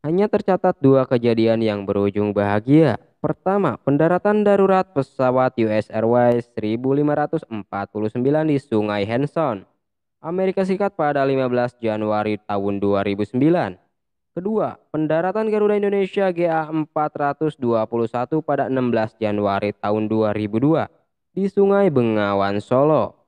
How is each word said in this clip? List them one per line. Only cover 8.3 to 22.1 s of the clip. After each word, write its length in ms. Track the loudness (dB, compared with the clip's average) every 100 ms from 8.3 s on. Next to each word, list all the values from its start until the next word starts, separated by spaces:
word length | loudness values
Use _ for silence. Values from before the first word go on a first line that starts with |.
| 0 0
di 80 | -2
Sungai 480 | 0 -2 0 -2 -2
Hanson, 560 | -2 -2 -2 -4 -4 -10 _ _ _ _ _
Amerika 400 | -8 -4 -2 -2
Serikat 320 | -2 -2 -4
pada 320 | -2 -2 0
lima 240 | 0 0 0
belas 240 | 0 -2 _
Januari 560 | -4 -2 -2 0 -2 -4
tahun 480 | -4 -4 -2 -2
dua 160 | 0 0
ribu 240 | 0 -4
sembilan. 560 | -4 0 2 2 -2 -8 _ _ _ _ _ -10
Kedua, 400 | -4 -4 -4 -8 _
pendaratan 560 | -4 -2 0 0 -2 -2
Garuda 320 | 2 2 2
Indonesia 480 | 0 0 -2 0 -2 0
G 160 | 0
A 160 | 0 -2
empat 480 | -4 -2 -2 -4 -2
ratus 400 | -4 -2 -4 -2
dua 320 | 0 0 0
puluh 160 | -2
satu 400 | -2 -4 -4 -4
pada 240 | -2 -2 0
enam 240 | -2 0
belas 240 | 0 -2 _
Januari 560 | -4 0 0 0 -4
tahun 400 | -4 -2 -2 0
dua 240 | 0 0 -2
ribu 240 | -4 0
dua 240 | 2 0 -2 _ _ _ _
di 160 | -6 -2
Sungai 400 | 2 2 4 4
Bengawan, 720 | 2 2